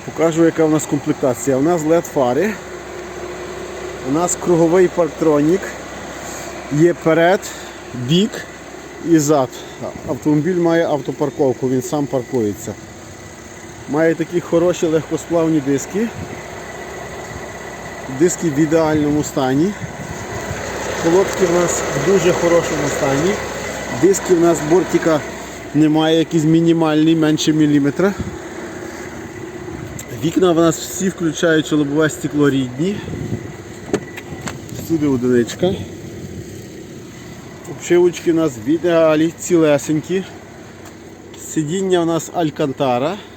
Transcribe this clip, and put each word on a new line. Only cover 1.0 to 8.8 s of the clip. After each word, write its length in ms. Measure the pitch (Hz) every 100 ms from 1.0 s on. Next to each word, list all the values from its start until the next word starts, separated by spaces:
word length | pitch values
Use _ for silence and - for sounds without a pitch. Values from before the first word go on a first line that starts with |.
| 151 147 135 120 - 131
У 60 |
нас 220 | 151 175
лед 200 | 151 165 170
фари, 480 | 151 123 127 202 185 - - - - - - - - - - - - - - 131
у 40 |
нас 260 | 147 175 -
круговий 440 | 170 170 165 180 180
парктронік, 720 | - 160 - 160 147 151 190 - - - - - - - - - - -
є 220 | 147 175
перед, 460 | 156 165 160 170 220 - - - - - 120 123
бік 220 | 170 214 - - - - -